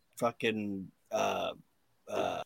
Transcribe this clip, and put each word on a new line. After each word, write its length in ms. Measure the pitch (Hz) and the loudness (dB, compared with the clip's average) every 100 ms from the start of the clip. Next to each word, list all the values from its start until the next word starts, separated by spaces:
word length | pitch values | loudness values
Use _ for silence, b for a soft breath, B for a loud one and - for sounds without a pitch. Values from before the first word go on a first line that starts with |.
| _ - | _ -2
fucking, 680 | 120 - 117 110 104 98 92 _ - | 0 2 0 2 -2 -4 -8 _ -4
uh, 400 | 107 101 95 90 - - _ _ _ - | 0 2 2 -2 -6 -16 _ _ _ -6
uh, 340 | 101 - 85 | -2 0 -2